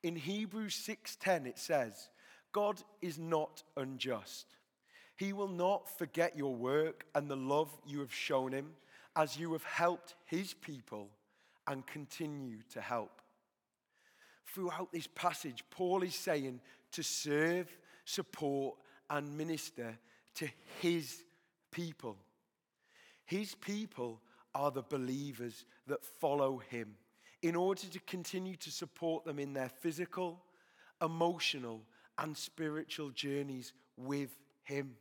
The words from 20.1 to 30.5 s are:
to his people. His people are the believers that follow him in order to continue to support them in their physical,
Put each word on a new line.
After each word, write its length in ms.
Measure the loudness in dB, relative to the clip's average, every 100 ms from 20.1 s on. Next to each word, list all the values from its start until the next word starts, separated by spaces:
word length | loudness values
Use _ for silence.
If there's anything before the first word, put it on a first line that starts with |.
| -20 _
to 140 | -6 -6 -8 -16 0
his 440 | 2 2 0 -10 -16 _ _ _ _
people. 480 | -6 -6 -6 -10 -10 -18 _ _ _ _ _ _ -20 -20 -20
His 300 | -4 -2 -2
people 680 | -6 -4 -2 -4 -4 -6 -6 _ -20 -6
are 160 | 2 2
the 120 | 2
believers 800 | -2 0 0 0 -4 -6 -8 -8 -18 -20 -4
that 180 | -4
follow 540 | -4 0 2 6 4 2
him 380 | -4 -6 -6 -12 _ _ -20 0
in 160 | 2 4
order 300 | 4 4 -2
to 140 | -10
continue 560 | -6 -6 -2 -2 -4 -6
to 140 | -8
support 540 | -6 -8 -2 0 0
them 140 | -2 -4
in 160 | -2
their 160 | -2 -2
physical, 720 | 0 -2 0 -4 -2 -2 -4 -18